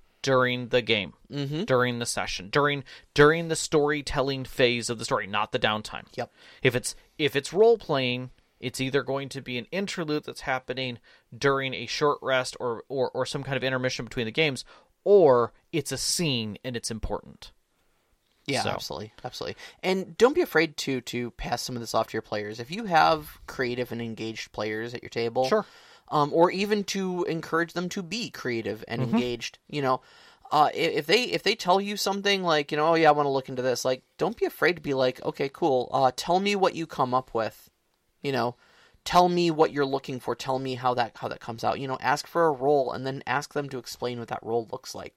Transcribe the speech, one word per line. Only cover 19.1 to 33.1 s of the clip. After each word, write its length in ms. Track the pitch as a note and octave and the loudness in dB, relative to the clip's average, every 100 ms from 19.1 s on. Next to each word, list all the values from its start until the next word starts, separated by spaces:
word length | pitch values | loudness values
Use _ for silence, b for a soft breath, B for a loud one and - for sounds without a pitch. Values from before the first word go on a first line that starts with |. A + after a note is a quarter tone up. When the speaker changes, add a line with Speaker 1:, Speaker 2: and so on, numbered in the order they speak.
| - | -14
Speaker 2:
absolutely. 320 | B2 - - - B B | -14 -10 -10 -10 B B
And 340 | F3+ F#3+ F3+ E3 | -2 -2 -4 4
don't 160 | A#3 D#4+ | 4 6
be 60 | |
afraid 360 | E4+ D#3+ D#3+ - | 2 2 2 -2
to, 240 | - C3 | -4 -4
to 300 | - B2 A#2+ | -4 -6 -6
pass 320 | - D3 A#2+ | -8 -6 -6
some 120 | - B2 | -4 -8
of 40 | |
this 140 | A#2 - | -2 -2
off 140 | A2+ | 0
to 40 | |
your 80 | - | -4
players. 380 | - G#2+ G#2 A2 | -4 -6 -6 -10
If 100 | A#2+ | -10
you 140 | F#3 A3 | -8 2
have 540 | E3 D#3+ D#3+ D3+ - - | 4 6 2 -2 -16 -14
creative 440 | - B2 B2 B2 | -4 -4 -2 -4
and 120 | A#2 | -6
engaged 480 | A#2 G#2+ A2+ A2 - | -8 -6 -8 -8 -10
players 420 | - G#2+ G#2+ A#2+ | -6 -4 -4 -6
at 80 | B2 | -10
your 80 | - | -8
table, 380 | A#2+ A#2 A#2 C3 | -4 -2 0 2
Speaker 1:
Sure. 180 | G#3+ - B B B - | 2 0 B B B -4
Speaker 2:
um, 240 | D3+ D3 | 0 2
or 180 | E3 F3 | 6 4
even 320 | F#3 G3+ G#3 | 4 0 0
to 400 | G3 G3 F#3 F3+ F3 | -2 -4 -2 -2 -2
encourage 420 | E3 - E3 E3 | -4 -2 -2 0
them 140 | - F3+ | -4 -4
to 140 | G3+ | -6
be 260 | E3+ G#3+ E3+ | -8 -8 -10
creative 540 | - C3 A#2 G#2 G#2+ - | -8 -4 -4 -4 -8 -6
and 140 | A#2 | -4
Speaker 1:
Mm-hmm. 140 | C3 A3 | 0 0
Speaker 2:
engaged, 440 | B2 A#2+ - - _ | 0 -4 -8 -14 _
you 120 | D3 | -4
know, 200 | C3+ B2+ b b b b - | 0 -2 b b b b -2
uh, 180 | D3 D3 | 4 4
i-, 40 | - | 4
if 280 | D#3+ - D3 | 0 0 2
they, 180 | G#3+ | 2
if 200 | B3 E3 | 2 -2
they 120 | F#3+ A3+ | -2 -2
tell 240 | F3 F#3+ | 2 2
you 160 | G3+ G#3 | 2 -4
something 480 | G#3 G3+ G3+ G3 | -2 0 0 2
like, 280 | F3+ D3+ D3 | 2 2 2
you 60 | D3+ | 0
know, 100 | D#3 | 4
"Oh 80 | E3 | 6
yeah, 120 | |
I 60 | D#3 | 6